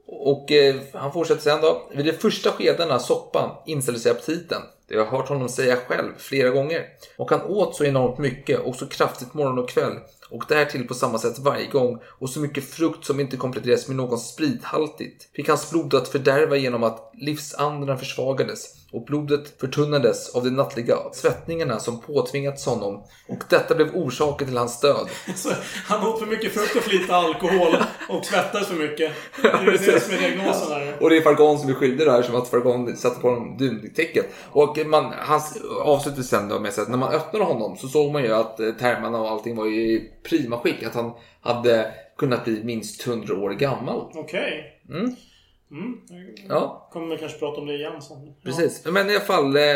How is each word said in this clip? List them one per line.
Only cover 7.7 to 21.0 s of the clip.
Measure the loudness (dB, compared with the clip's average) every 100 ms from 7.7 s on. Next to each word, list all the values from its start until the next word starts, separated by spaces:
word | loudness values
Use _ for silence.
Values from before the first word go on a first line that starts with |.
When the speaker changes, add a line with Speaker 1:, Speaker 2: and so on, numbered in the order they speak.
| 0
Speaker 1:
så |
enormt | 2 4 2 0
mycket | -4 -2 -2 0
och | -2 -6
så | -6
kraftigt | -2 -2 -2 -8
morgon | -2 0 0
och | -2
kväll. | -2 -2 -4 -12 _ -16
Och | -10 0
därtill | 2 2 -2 -6
på |
samma | -2 0 0
sätt | -2 0
varje | 0 0 0
gång. | 2 2 0 -12 -12
Och | -8
så | -4
mycket | -4 -4 -8
frukt | -2 -2 -2
som | -4 -2
inte | -2 -4
kompletteras | -6 -4 2 2 0
med | -4
någon | -2 -4
sprithaltigt. | -6 -2 -2 -2 -4 -2 -2 -6 -14 -16 -16
Fick | -6 0
hans | 0 0
blod | -2 2
att | 0 2
fördärva | 0 4 4 4 2
genom | 0 0
att | 0 -2 -12
livsandan | -10 -6 -6 -8 -4 -4 -2 -4 -4
försvagades. | -6 -4 -2 0 -2 -6 -14 -20 _
Och | -12
blodet | -4 -4 0 -2 -2 -8
förtunnades | -4 0 0 4 4 2 -2
av | -2
de | 0
nattliga | 2 0 -2 0 0